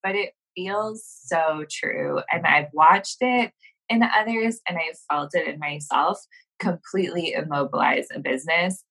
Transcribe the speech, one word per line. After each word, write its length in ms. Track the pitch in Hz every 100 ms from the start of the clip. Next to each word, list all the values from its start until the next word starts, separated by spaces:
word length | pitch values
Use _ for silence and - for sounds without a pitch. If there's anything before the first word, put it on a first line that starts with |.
but 140 | 196 202
it 180 | 196 _ _ -
feels 500 | 190 202 220 220 -
so 600 | - - 165 160 151 151
true. 520 | - - - 143 143 -
And 140 | 165 156
I've 220 | 143 151
watched 440 | 147 156 196 196 -
it 300 | 254 247 220 _ - _ _
in 120 | 226
others 560 | 226 214 214 226 226 226 -
and 100 | 175
I've 200 | 160 160 -
felt 240 | 147 143
it 140 | 170 156
in 120 | 147
myself 600 | 147 147 147 131 156 196 - - _ _
completely 760 | 185 175 - 190 175 175 165
immobilize 720 | - 156 143 139 143 139 135 139
a 60 | -
business, 640 | 139 131 160 165 180 185 _